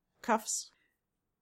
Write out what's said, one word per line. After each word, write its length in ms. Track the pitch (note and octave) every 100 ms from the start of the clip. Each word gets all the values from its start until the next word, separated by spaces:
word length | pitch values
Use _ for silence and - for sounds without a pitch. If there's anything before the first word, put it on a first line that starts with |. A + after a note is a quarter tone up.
| _ _
cuffs. 480 | - A3 - - - _ _ _ _ _ _ _